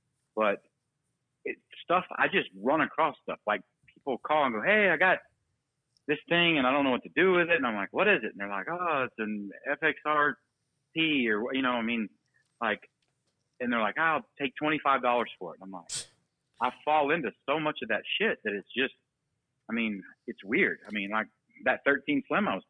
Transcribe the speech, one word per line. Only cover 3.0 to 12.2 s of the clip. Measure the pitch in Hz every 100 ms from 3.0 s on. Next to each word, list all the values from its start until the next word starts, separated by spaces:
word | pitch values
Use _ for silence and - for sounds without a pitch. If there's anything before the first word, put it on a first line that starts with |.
| 156 -
stuff. | - 87 104
Like, | 104 - _ _
people | _ 139 117 -
call | 151
and | 135
go, | 110
"Hey, | 147 214 196
I | 156
got | 185 160 - _ _ _ _ _ _ _ -
this | 151 -
thing | 170 170 156
and | 127
I |
don't | 143
know | 135
what | 120
to | - 147
do | 190
with | 180 165
it." | 165
And | 123
I'm | 104
like, | 98
"What | 127 196
is | 170
it?" | 110
And | 95
they're | 101
like, | 98 95
"Oh, | 175 175 143 123
it's | -
an | 107 104 101 - 135
F | 147
X | 156 -
R | 151 151 143 123 _ _ _ _ _
T | 160 160 143 117
or | 104
what," | 120 135
you |
know, | 127
I | 123
mean, | 113 117 104 _